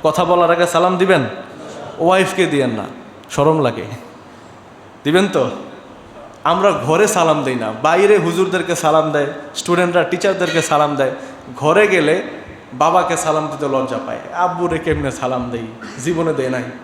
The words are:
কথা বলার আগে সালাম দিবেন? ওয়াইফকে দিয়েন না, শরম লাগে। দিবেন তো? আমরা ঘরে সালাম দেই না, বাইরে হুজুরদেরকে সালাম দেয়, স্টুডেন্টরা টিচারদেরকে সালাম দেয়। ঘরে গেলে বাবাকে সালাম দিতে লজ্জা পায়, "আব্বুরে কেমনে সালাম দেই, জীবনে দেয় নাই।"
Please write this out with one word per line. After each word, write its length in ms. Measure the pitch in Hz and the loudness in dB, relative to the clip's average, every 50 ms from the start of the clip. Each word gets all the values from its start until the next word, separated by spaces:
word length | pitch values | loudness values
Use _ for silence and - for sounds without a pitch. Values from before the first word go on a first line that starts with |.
| - | 2
কথা 220 | 160 151 - 180 | 0 2 2 2
বলার 260 | 170 175 175 175 165 | 2 4 4 4 4
আগে 160 | 170 170 175 170 | 4 2 2 2
সালাম 300 | - 165 170 180 185 175 | 2 2 2 2 2 2
দিবেন? 260 | 185 185 190 156 127 110 - - - - - - - - - - - - - - | 4 4 4 2 2 -2 -6 -10 -14 -16 -16 -18 -16 -16 -14 -14 -14 -14 -8 -2
ওয়াইফকে 460 | 160 170 185 190 190 185 - 185 180 | 2 2 4 4 2 0 0 0 0
দিয়েন 240 | 165 151 143 131 123 | 0 2 0 0 0
না, 140 | 113 107 98 - - - - - - - - - | -2 -4 -8 -8 -12 -14 -18 -20 -20 -20 -18 -8
শরম 300 | - - 143 156 160 160 | -2 2 2 2 4 2
লাগে। 240 | 143 120 - 117 90 107 113 117 - - - - - - - - - - - - - - - - - - - - - | 2 0 -2 -4 -10 -12 -12 -14 -16 -20 -20 -20 -20 -20 -20 -20 -20 -20 -20 -20 -20 -20 -20 -20 -20 -20 -20 -8 -4
দিবেন 240 | 143 156 180 196 196 - | 0 2 2 2 2 2
তো? 160 | 160 127 117 - - - - - - - - - - - - - - - - - - - | 0 0 0 -4 -8 -14 -16 -18 -20 -20 -20 -20 -20 -20 -20 -20 -20 -20 -20 -20 -4 -2
আমরা 280 | 151 170 185 190 202 | 0 0 4 4 2
ঘরে 360 | 170 143 117 131 156 170 214 208 | 2 2 0 0 2 4 4 4
সালাম 360 | 208 185 170 165 156 147 139 | 4 2 2 2 2 0 0
দেই 120 | 135 127 | -2 -2
না, 180 | 123 117 107 110 113 | -2 -4 -6 -6 -2
বাইরে 360 | 123 151 165 180 196 196 214 196 | 0 2 4 4 6 6 6 4
হুজুরদেরকে 580 | 160 170 170 170 190 185 180 185 165 160 170 | 4 2 0 0 0 0 0 -2 -2 -2 -4
সালাম 360 | 165 - 156 151 160 156 156 | 0 2 4 4 4 2 2
দেয়, 140 | 147 147 143 139 147 - - - - | 0 0 -2 -2 -4 -10 -14 -12 -12
স্টুডেন্টরা 480 | - - - 180 175 180 175 170 180 156 | -8 -2 0 2 2 2 2 2 0 0
টিচারদেরকে 580 | - 180 170 - 202 190 185 180 165 160 165 | 0 -2 -2 0 0 0 0 -2 0 0 -2
সালাম 340 | 156 - 160 147 151 143 143 | 0 2 2 2 2 2 2
দেয়। 160 | 135 139 131 131 - - - - - - - 127 | 0 -2 -2 -2 -6 -12 -16 -16 -18 -18 -16 -12
ঘরে 320 | - 139 151 165 196 214 208 | -2 0 2 4 4 4 4
গেলে 360 | 185 175 156 147 160 185 - - - - - - - - - - - | 4 2 4 2 2 0 -2 -6 -12 -14 -16 -18 -18 -20 -20 -16 -2
বাবাকে 440 | 127 147 160 170 185 175 180 170 156 | 0 2 4 4 2 2 2 -2 -2
সালাম 300 | - 160 151 156 151 151 | -2 0 0 0 -2 -4
দিতে 200 | 143 139 147 139 | -6 -4 -4 -2
লজ্জা 320 | 135 131 127 123 123 110 - | 0 -2 -2 -2 -6 -6 -6
পায়, 120 | - 117 117 - - - | -8 -10 -10 -10 -10 -4
"আব্বুরে 440 | 170 180 180 170 170 175 170 160 156 | -2 -2 -2 0 -2 -2 -2 -2 -2
কেমনে 340 | - 160 156 147 143 135 | -2 -2 -2 -2 -2 -4
সালাম 380 | 120 - - 123 127 123 120 120 | -6 -4 -4 -2 -2 -2 -4 -4
দেই, 180 | 120 117 113 110 113 - - 107 - - 127 | -6 -8 -8 -10 -12 -14 -16 -16 -14 -8 -4
জীবনে 300 | 156 180 160 170 160 151 | -4 -2 0 0 -2 0
দেয় 160 | 135 131 127 | -2 -2 -2
নাই।" 140 | 131 127 117 - - - | -2 -4 -6 -8 -12 -16